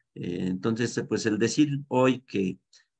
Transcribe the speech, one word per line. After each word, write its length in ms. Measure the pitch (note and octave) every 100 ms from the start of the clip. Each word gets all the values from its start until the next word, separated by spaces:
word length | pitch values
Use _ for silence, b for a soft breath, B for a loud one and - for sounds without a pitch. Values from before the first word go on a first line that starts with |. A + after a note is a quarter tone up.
| b -
Eh, 320 | - F2 F#2
entonces, 500 | F#2 A2+ A2+ A#2 -
eh, 60 |
pues, 220 | - G#2+ A2
el 120 | G#2
decir 440 | A2+ C3 D3 C#3+ C#3
hoy 320 | B2+ C3 B2+
que, 360 | - G2+ F#2+ - _ b b